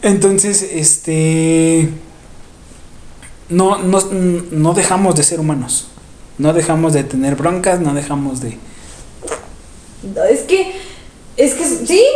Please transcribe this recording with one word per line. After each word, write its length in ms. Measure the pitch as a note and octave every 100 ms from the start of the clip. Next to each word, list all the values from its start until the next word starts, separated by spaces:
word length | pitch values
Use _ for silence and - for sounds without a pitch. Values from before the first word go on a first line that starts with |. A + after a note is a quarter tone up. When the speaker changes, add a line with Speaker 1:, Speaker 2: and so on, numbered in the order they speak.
Speaker 1:
Entonces, 600 | G#3 G3 G3 G3 G#3 G3
este, 1300 | F#3+ E3 D3+ - - D#3+ D#3+ D#3+ D#3+ E3 E3 E3 D#3+ - - - - - - - - - - - - - - - -
no, 300 | F3 F#3+ G3+
no, 200 | F#3 F#3+ G3 F#3+ F3+ F3 F3
no 220 | D#3 D#3
dejamos 420 | F3+ - F#3 G3 D3+
de 80 |
ser 160 | C#3+ E3+
humanos. 480 | D#3 D3 A#2+ - - - - - - -
No 160 | D3
dejamos 400 | E3 D#3+ D#3+ D#3+
de 100 | D3+
tener 320 | B2+ C3 C3+ C#3
broncas, 460 | D#3+ F3+ F3+ F3+
no 120 | D#3+
dejamos 460 | C#3+ C#3+ C#3+ C#3 B2+
de 180 | A#2+ A#2 - - - - - - - - - - - - - - G3 G3
Speaker 2:
No, 80 |
es 180 | F#3 C#4
que, 300 | - F#4+ F#4+ - - - - - - -
es 180 | C4+ -
que 100 | D#4+
sí, 360 | E4+ A#3+ F#4 C5